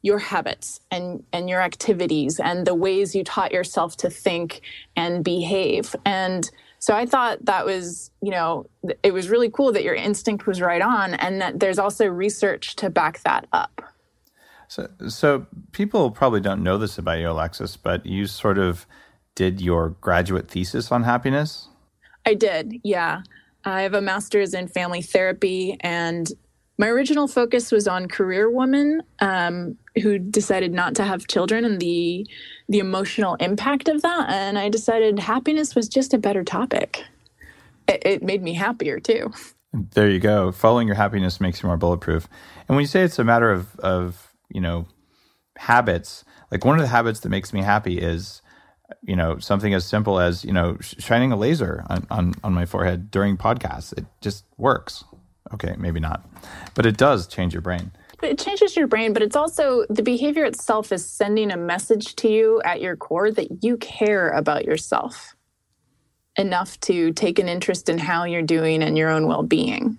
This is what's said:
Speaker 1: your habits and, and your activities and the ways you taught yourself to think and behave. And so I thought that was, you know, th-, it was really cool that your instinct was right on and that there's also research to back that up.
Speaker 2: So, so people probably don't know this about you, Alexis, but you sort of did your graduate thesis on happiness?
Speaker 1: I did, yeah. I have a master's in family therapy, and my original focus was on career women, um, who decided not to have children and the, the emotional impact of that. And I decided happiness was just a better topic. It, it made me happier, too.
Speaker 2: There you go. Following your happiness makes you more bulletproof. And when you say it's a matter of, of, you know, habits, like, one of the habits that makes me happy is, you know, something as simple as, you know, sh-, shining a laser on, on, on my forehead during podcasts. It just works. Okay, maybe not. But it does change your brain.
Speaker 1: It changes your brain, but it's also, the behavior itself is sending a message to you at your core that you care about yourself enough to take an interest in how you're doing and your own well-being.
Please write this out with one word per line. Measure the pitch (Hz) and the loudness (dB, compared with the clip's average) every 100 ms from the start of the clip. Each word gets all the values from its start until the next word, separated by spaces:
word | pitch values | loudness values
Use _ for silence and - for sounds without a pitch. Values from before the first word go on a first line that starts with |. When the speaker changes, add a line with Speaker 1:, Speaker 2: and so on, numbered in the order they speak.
Speaker 1:
your | 202 208 | 4 2
habits | - 190 - - - - _ | 2 -2 -2 -8 -12 -16 _
and, | 180 180 175 - | -6 -6 -8 -8
and | 175 180 | -6 -2
your | 180 | 0
activities | 185 - - 185 175 156 139 156 | -2 -2 0 0 2 0 0 -2
and | 147 175 180 | -2 0 0
the | 175 | 2
ways | 190 190 196 196 | 2 2 0 -2
you | |
taught | 185 - 185 | -2 -2 -2
yourself | 180 180 - 165 - | -2 -2 -2 -2 -2
to | 175 | -6
think | - - 170 165 - - - - - | -2 -2 -2 -4 -10 -16 -20 -8 -4
and | 170 175 | -2 0
behave. | 165 175 170 196 185 - - - 202 | 0 -2 0 0 2 0 -2 -4 -2
And | 190 185 185 165 _ _ _ | -2 -2 -2 -4 _ _ _
so | - 214 | 2 2
I | 247 | 4
thought | 269 247 - - | 2 2 0 0
that | 190 - | 0 0
was, | 190 175 170 - _ | -2 -6 -10 -16 _
you | 202 | -4
know, | 180 165 165 - _ - | -2 -2 -2 -8 _ -10
th-, | - | 0
it | 202 | 2
was | 185 180 | 2 2
really | 233 240 | 2 2
cool | 226 269 | 2 2
that | 202 | 2
your | - - | 0 -2
instinct | - 208 - 208 - | -2 -2 -2 -2 -2
was | 185 | 0
right | 175 170 | 0 2
on | 202 233 190 | 2 2 0
and | - 185 190 | -2 -4 -2
that | 185 - | -4 0
there's | 196 185 | 0 2
also | 196 202 208 | -2 2 0
research | 175 202 202 202 - - - | 2 -2 0 -2 -2 -8 -6
to | 190 | -2
back | 175 160 160 | 0 0 -2
that | - 64 - | -2 -2 0
up. | - - - - _ _ _ _ _ _ - _ | -2 -2 -8 -20 _ _ _ _ _ _ -20 _
Speaker 2:
So, | - - - - | -12 -12 -12 -12
so | 113 147 139 - - - | 2 2 2 -2 -18 -16
people | - 208 220 135 | -4 0 2 2
probably | 113 135 107 | 4 2 4
don't | 98 98 | 0 0
know | 90 98 | 2 2
this | 107 - | 0 -4
about | 82 82 | -2 -2
you, | 85 | -2
Alexis, | 80 82 - 95 - | -2 -4 -6 -10 -6
but | - 90 - | -4 -4 -4
you | 95 101 | -4 -4
sort | - 107 98 | -2 0 2
of | 92 87 - - - _ _ - | 2 -2 -10 -20 -20 _ _ -2
did | 95 95 | -2 0
your | 90 85 82 82 | 0 0 0 -2
graduate | - 87 90 92 - | 0 0 2 -2 -4
thesis | 87 90 87 - | -6 -4 -6 -2
on | 123 | 0
happiness? | 117 120 135 139 156 - - _ _ _ _ _ - | 0 0 0 -2 -2 -8 -20 _ _ _ _ _ 0
Speaker 1:
I | |
did, | 208 214 160 160 233 | 2 2 0 -6 -8
yeah. | 208 180 165 165 185 - _ _ 196 | -4 -2 -2 -4 -10 -20 _ _ -6
I | 190 | -2
have | 190 | 0
a | 202 | 0
master's | 196 196 196 208 196 | 0 -4 0 0 0
in | 185 180 | -4 -6
family | 185 175 175 | -4 -4 -4
therapy, | 160 190 185 180 196 185 185 190 | 0 2 2 0 -2 0 -4 -4
and | 175 170 170 170 170 - _ _ _ - | -4 -2 -2 -4 -6 -8 _ _ _ -2
my | 208 | 2
original | 240 277 294 285 | 2 2 0 0
focus | - 233 240 240 | 0 2 0 2
was | 220 202 | 2 2
on | 185 180 | -2 -6
career | - 190 185 220 | -2 -2 2 2
women, | 247 262 277 294 320 - - | 2 2 2 2 0 -4 -4
um, | 196 190 175 175 175 - _ - | -2 0 -2 -4 -8 -12 _ -2
who | 202 202 | 0 0
decided | 185 208 208 190 185 | 0 -2 0 0 0
not | 175 175 - | 0 -2 0
to | 196 | -2
have | 185 - | -2 -2
children | 202 185 220 | -2 0 0
and | 233 196 | 0 -2
the, | 175 170 170 180 208 - - - - | -2 0 -2 -4 -8 -14 -20 -18 0
the | 202 | 0
emotional | 190 190 196 - 196 170 | 2 -2 -2 0 -2 0
impact | 175 208 220 285 320 | -2 0 0 0 0
of | 302 | 2
that. | 339 339 - | 0 0 -2
And | 196 196 208 | -2 -2 -2
I | 208 | 0
decided | 220 226 226 220 208 | 0 0 2 4 2
happiness | 202 233 254 311 302 - | 0 0 2 0 0 -2
was | 220 | 0
just | 269 269 | 0 2
a | 247 | 2
better | 214 202 | 2 0
topic. | 180 190 262 - - - - _ _ _ - - - _ - | -2 -4 -2 -2 -2 -8 -14 _ _ _ -20 -20 -20 _ 0
It, | 196 190 | 2 2
it | 196 | 0
made | 185 196 | 0 -4
me | 175 | -4
happier, | 170 196 240 156 147 | -2 -2 -2 -4 -4
too. | - 226 226 - - _ _ | 0 0 0 -10 -20 _ _
Speaker 2:
There | - 95 - 104 | -6 0 4 4
you | 95 | 6
go. | 104 104 92 | 4 4 2
Following | 92 113 120 113 | 4 4 4 2
your | 101 | 2
happiness | 104 101 92 - | 0 2 0 0
makes | 95 87 | -2 -2
you | 90 | -2
more | 85 | 0
bulletproof. | 85 87 - 80 - - - - - | 2 0 0 -2 -2 -20 -20 -20 0
And | 135 | 2
when | |
you | 143 | 4
say | 190 | 4
it's | 180 - | 2 2
a | |
matter | 117 117 117 | 4 6 6
of, | 95 92 - | 4 -2 -4
of, | 92 92 90 87 - _ _ | -2 0 -2 -8 -18 _ _
you | 98 | -4
know, | 87 85 87 _ _ _ _ _ _ - | -2 -4 -6 _ _ _ _ _ _ -10
habits, | - 120 113 85 - - _ - _ | 4 6 6 0 -4 -18 _ -20 _
like, | 95 123 | 0 4
one | 156 | 4
of | |
the | 139 | 4
habits | 120 117 110 | 2 2 -2
that | 101 | -2
makes | 101 - | -4 -2
me | 101 | -2
happy | 98 104 101 87 | 2 2 0 -2
is, | 85 85 95 - _ _ _ _ _ - | -2 -2 -6 -16 _ _ _ _ _ -16
you | - 92 | -4 0
know, | 82 78 | 0 -2
something | - 98 104 | 0 0 2
as | 98 90 | 0 0
simple | 107 107 95 | 0 2 2
as, | 87 87 | 2 0
you | - | 0
know, | 98 85 - | 0 0 -2
sh-, | - - | -10 -12
shining | - 120 131 | 0 2 4
a | 110 | 2
laser | 113 160 131 78 80 | 0 0 -2 -4 -4
on, | 90 - | -4 -2
on, | 110 87 90 | -2 0 -2
on | - | -2
my | 90 87 | 0 0
forehead | 95 90 87 98 | 0 0 -2 -2
during | 98 101 95 | 0 0 0
podcasts. | 107 120 92 - - - | 0 0 -4 -10 -10 -12
It | - _ | -12 _
just | 104 98 _ - | -8 -8 _ -2
works. | 120 120 - - - - _ _ - | 0 0 -2 -18 -18 -20 _ _ -16
Okay, | 107 87 90 | -8 -6 -4
maybe | 87 82 | -4 -2
not. | 80 - - - - - - - | -4 -6 -10 -20 -20 -18 -8 2
But | 117 | 2
it | 104 | 4
does | 139 120 87 | 4 2 -2
change | - 90 | -4 -4
your | 87 | -4
brain. | 85 90 87 - _ - | -6 -6 -8 -16 _ -10
Speaker 1:
It | 320 285 | -6 -4
changes | - 403 415 - | -4 2 2 2
your | 269 | 0
brain, | 220 226 | 2 2
but | 208 | 2
it's | 208 294 | 2 2
also, | 311 - 285 247 208 | 0 0 2 2 0
the | 214 | 0
behavior | 220 247 285 294 285 | 0 0 0 0 0
itself | - - 220 208 | -2 0 0 0
is | 185 - | -6 -6
sending | - 208 214 208 | -2 0 2 0
a | 175 | -2
message | 170 180 - 220 - - | -4 -4 2 0 0 -2
to | 226 | 2
you | 214 220 220 | 4 4 4
at | - 175 | 2 -2
your | 180 170 | -4 -6
core | - 165 208 | -4 0 2
that | 214 - 175 | 0 -4 -2
you | 220 240 | 0 0
care | - - 214 202 170 | -4 -2 2 2 2
about | 147 156 147 - | 2 0 0 0
yourself | 156 - - 254 - - _ _ _ _ _ _ _ _ _ _ - | -2 0 -2 -2 -12 -20 _ _ _ _ _ _ _ _ _ _ -4
enough | 196 180 185 - | -2 -2 -4 -8
to | - 180 165 | 0 2 2
take | 160 208 170 | 2 2 2
an | 180 | 0
interest | 175 180 180 - | -2 -2 -2 0
in | 165 | -2
how | 160 170 | 0 0
you're | 175 170 | 0 -2
doing | 160 165 160 160 | 2 2 2 2
and | 160 156 | 2 2
your | 160 | 2
own | 160 156 | 2 2
well-being. | 160 156 - - - 240 | 0 2 2 2 0 -2